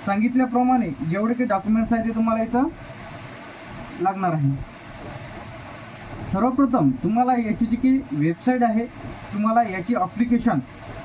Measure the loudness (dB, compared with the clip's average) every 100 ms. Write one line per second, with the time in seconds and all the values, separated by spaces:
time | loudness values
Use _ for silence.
0 | -2 0 2 2 2 4 4 4 2 -2
1 | -2 0 0 0 0 0 2 2 2 0
2 | 0 0 2 0 2 2 0 -2 -12 -14
3 | -14 -14 -14 -16 -16 -16 -16 -14 -12 -4
4 | -2 0 0 2 2 0 -6 -14 -16 -14
5 | -12 -12 -12 -14 -14 -14 -16 -16 -16 -16
6 | -14 -12 -4 0 2 4 4 4 4 2
7 | 2 2 4 2 2 0 0 2 4 4
8 | 2 0 0 2 0 4 4 2 -2 -6
9 | -14 -14 -8 -2 2 4 2 0 -2 0
10 | 0 0 2 4 4 2 -2 -10 -14 -14